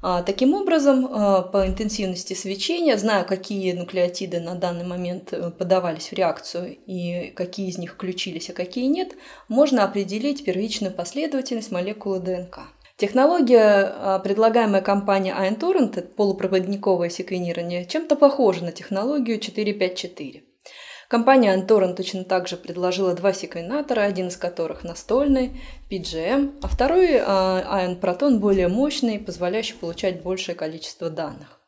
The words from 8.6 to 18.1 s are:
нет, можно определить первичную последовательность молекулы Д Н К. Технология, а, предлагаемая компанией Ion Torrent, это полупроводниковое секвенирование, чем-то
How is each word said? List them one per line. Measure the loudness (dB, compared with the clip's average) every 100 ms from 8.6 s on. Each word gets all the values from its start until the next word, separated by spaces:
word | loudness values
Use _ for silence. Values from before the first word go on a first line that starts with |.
| -6 -2 0
нет, | 0 -2 -10 -20 -20 _
можно | 2 4 4
определить | 2 0 -4 -2 -2 -2
первичную | -2 -2 -2 -4 -6
последовательность | -6 -8 -4 -2 -2 -4 -6 -6
молекулы | -4 -4 -6 -4 -4
Д | -2
Н | -4 -6
К. | -14 -20 _ _ _
Технология, | 0 4 4 4 8 8 8 6 4 0
а, | -2 0
предлагаемая | 0 2 4 4 4 2
компанией | 2 0 2 2 0 0
Ion | -2 0
Torrent, | 2 2 2
это | 0 -10
полупроводниковое | -2 0 0 0 0 0 -2 0 2 0
секвенирование, | -4 -6 -4 -4 -4 -4 -6 -4
чем-то | -6 0